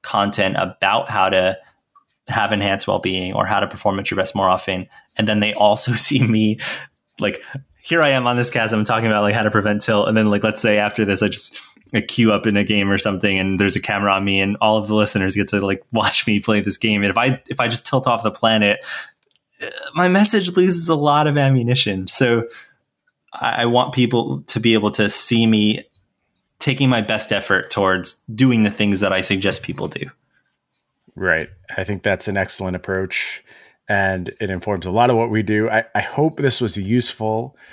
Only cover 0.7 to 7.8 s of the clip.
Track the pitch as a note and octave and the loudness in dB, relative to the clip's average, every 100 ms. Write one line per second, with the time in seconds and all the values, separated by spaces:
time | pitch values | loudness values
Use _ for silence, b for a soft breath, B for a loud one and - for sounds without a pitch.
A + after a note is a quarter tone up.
0.7 | - F#2+ A2+ - A2 F#2+ F#2+ F#2 F#2+ b | -2 -2 0 -2 0 2 2 0 -2 b
1.7 | b _ _ _ _ - A2+ G2+ G#2 G2+ | b _ _ _ _ -6 -2 -2 0 -2
2.7 | G2 - F#2+ F#2 F#2 F#2 F#2+ G2 G2+ G2 | -2 -2 -2 -2 -4 -4 -4 -2 -2 -2
3.7 | - G#2 G2 G2 G2 F#2 G2+ F#2+ F#2 - | -4 -4 -2 -4 -4 -2 0 2 0 -2
4.7 | F#2 - b b - G#2+ G#2 G#2+ - G#2 | -6 -8 b b -4 -2 0 0 2 2
5.7 | G#2+ - A2+ - C3+ A#2 A2 G#2+ A2 B | 2 0 0 2 2 2 2 0 -2 B
6.7 | B B _ _ - G#2+ - B C3+ - | B B _ _ -6 -6 -6 B -16 -16
7.7 | _ | _